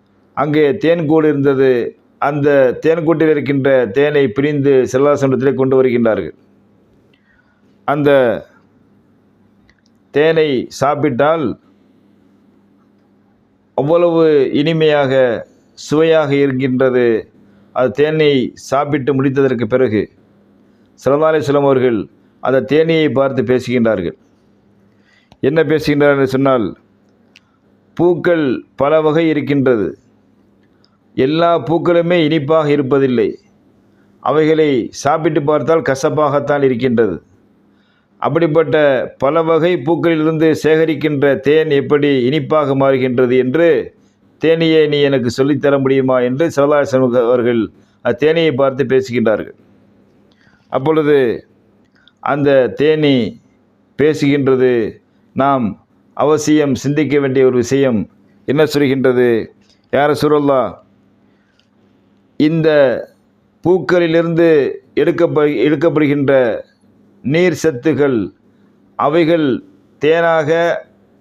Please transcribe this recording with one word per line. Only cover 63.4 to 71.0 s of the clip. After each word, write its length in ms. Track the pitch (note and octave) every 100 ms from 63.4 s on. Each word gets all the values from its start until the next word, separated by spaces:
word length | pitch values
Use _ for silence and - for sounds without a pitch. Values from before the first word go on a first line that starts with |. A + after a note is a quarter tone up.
| _ _
பூக்களிலிருந்து 1080 | D#3+ F#3 F3+ F3+ E3+ E3 E3+ E3 E3+ D#3 B2+ - _ -
எடுக்கப்ப-, 640 | D3 F3 E3 C#3+ D3 B2+
எடுக்கப்படுகின்ற 1040 | C#3+ D3+ E3 D3 D3+ D3 C#3 C3+ A#2+ G2 - _ _ _ _ _
நீர் 360 | B2 D#3 F3+ D3
சத்துகள், 680 | D#3+ C3+ D#3+ C3 C#3+ A#2+ F#2 - _ _ _ _ _ -
அவைகள் 680 | C#3 E3 D#3+ E3+ D3 A#2 - _ _ - D3
தேனாக 720 | E3 E3+ D#3+ D3 E3 E3+ - - _